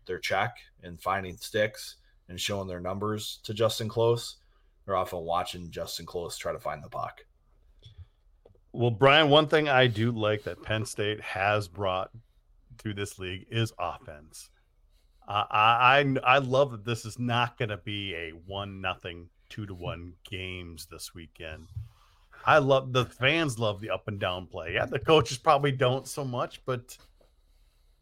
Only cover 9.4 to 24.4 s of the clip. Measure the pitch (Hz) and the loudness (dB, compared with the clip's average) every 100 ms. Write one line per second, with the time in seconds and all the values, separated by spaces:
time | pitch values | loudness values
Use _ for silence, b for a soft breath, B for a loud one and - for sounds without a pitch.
9.4 | 151 160 151 131 127 104 120 113 104 107 | 6 4 4 6 4 4 -2 0 0 0
10.4 | 87 87 - 110 104 - 104 107 - 92 | -4 -10 -4 -4 -4 -4 -4 -4 -6 -2
11.4 | 101 104 90 92 98 92 - 113 _ _ | 2 2 -2 -4 -2 -2 -4 -12 _ _
12.4 | _ _ _ 117 110 101 101 - 92 92 | _ _ _ -12 -8 -6 -8 -8 -8 -8
13.4 | - 113 113 - 85 73 - 76 76 - | -4 -2 -2 -2 -6 -6 -12 -18 -18 -20
14.4 | - _ _ _ _ _ _ _ - 101 | -20 _ _ _ _ _ _ _ -4 -2
15.4 | - 107 110 117 123 139 139 131 123 139 | 0 4 6 8 8 6 4 2 4 4
16.4 | 127 127 143 110 107 117 110 110 120 117 | 4 2 2 0 -6 -6 -6 -6 -2 0
17.4 | 120 - 117 101 107 104 98 85 82 82 | 0 -2 -6 -6 -8 -8 -6 -6 -8 -12
18.4 | 87 98 101 95 92 87 92 85 87 _ | -12 -8 -8 -6 -4 -4 -8 -12 -16 _
19.4 | - - 101 90 87 85 87 87 - 92 | -18 -12 -10 -8 -8 -8 -12 -16 -14 -10
20.4 | 92 92 85 80 - 80 - 87 82 - | -8 -10 -12 -14 -16 -16 -16 -16 -20 -14
21.4 | 82 78 80 - B B B B B - | -14 -12 -14 -14 B B B B B -6
22.4 | - 151 135 135 131 127 113 - 131 165 | 4 6 6 4 4 0 0 0 2 2
23.4 | 151 113 110 98 107 95 - 98 98 90 | 0 0 -2 -2 -4 -6 -6 -4 -2 -4